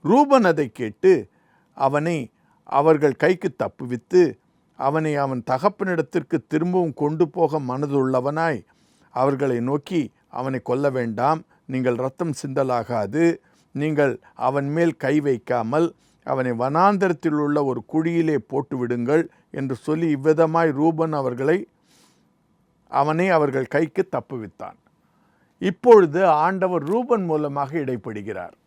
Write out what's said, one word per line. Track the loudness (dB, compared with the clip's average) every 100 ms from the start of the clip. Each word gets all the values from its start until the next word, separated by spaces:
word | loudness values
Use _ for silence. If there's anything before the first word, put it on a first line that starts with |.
ரூபன் | 4 4 6 6
அதை | 4 2 -2
கேட்டு | -4 -8 2 4 4 2 _ _ _ _
அவனை | -2 0 0 -2 -4 -6 _ _ _
அவர்கள் | -2 2 4 4 4
கைக்கு | 2 0 2 -2 -4
தப்புவித்து, | -8 _ -8 -8 _ 4 4 2 _ _ _ _
அவனை | -2 -2 -2 -2
அவன் | -2 -4 -4
தகப்பனிடத்திற்கு | -2 -4 -6 -4 -4 -4 -6 -4 -6 -4
திரும்பவும் | -4 -2 -2 -4
கொண்டு | -4 -4 -2 -4
போக | 0 -2 -2
மனதுள்ளவனாய் | -6 -6 -2 -2 0 0 -2 -2 -2 -4 -8 _ _ _ _
அவர்களை | -2 -2 0 -2 -2
நோக்கி, | -2 -4 -2 -4 -4 _ _
"அவனை | -10 -6 -8
கொல்ல | -4 -2 -2
வேண்டாம், | -2 -6 -2 0 -2 -6 _
நீங்கள் | -8 -2 -2
இரத்தம் | -2 -4 -4 -6 -6 -6
சிந்தலாகாது, | -2 0 -2 -2 -4 -2 0 0 0 _ _ _
நீங்கள் | -6 -2 2 0 0 _
அவன் | -4 -2 0 -2
மேல் | 0 0 0
கை | 0 0
வைக்காமல் | 0 -2 -2 -2 0 0 -2 -4 _ _
அவனை | -6 -2 -2
வனாந்தரத்தில் | -2 0 4 4 4 0 0 0
உள்ள | 0 0 0
ஒரு | 0 -2 -4
குழியிலே | -2 0 0 0 0
போட்டு | -2 -6 -4 -6
விடுங்கள்" | -4 -4 0 0 0 _ _
என்று | -8 -6
சொல்லி, | -6 -4 -2 0
இவ்விதமாய் | -2 -2 0 0 2 0
ரூபன் | 2 0 0 -4
அவர்களை, | -2 -4 -4 -2 -2 -4 _ _ _ _ _ _ _ _ _ _ _ _
அவனை | -2 0 0 2
அவர்கள் | 2 2 -2 -2
கைக்கு | -2 -2 -4 -4
தப்புவித்தான். | -4 -8 -12 -12 _ -18 -18 _ _ _ _ _ _ _ _
இப்பொழுது | -4 0 8 8 8 2 2
ஆண்டவர் | 4 2 0 0 -2
ரூபன் | -2 -4 0 0
மூலமாக | 0 -2 -2 -4 -4 -4
இடைப்படுகிறார். | -4 -6 -8 -10 -8 -10 -10 _